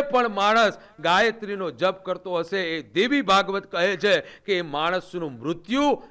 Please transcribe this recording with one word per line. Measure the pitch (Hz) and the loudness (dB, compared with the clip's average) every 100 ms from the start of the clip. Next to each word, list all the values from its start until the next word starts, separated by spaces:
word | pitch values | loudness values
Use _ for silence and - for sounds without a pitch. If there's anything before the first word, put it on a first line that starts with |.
| 285 | 6
પણ | 247 240 | 2 0
માણસ | 196 202 226 214 - - - | 2 2 4 4 0 -14 -6
ગાયત્રીનો | 160 180 226 220 208 202 180 | 0 2 2 0 -8 -6 -6
જપ | 120 180 190 | -2 -2 -2
કરતો | 185 180 190 | -6 -8 -4
હશે | 175 165 196 175 160 | -4 -2 -2 -2 -4
એ | |
દેવી | 120 151 233 285 | -4 0 2 2
ભાગવત | 190 190 196 196 190 | 2 2 2 -4 -6
કહે | 180 185 190 | -2 0 0
છે | 208 175 | 2 2
કે | - - - 185 | 0 -12 -4 -2
એ | |
માણસનું | 165 143 160 185 - 180 160 | -2 -2 -2 -2 -6 -8 -8
મૃત્યુ | 120 127 165 - 254 294 254 - | -8 -6 -6 -4 0 0 0 -4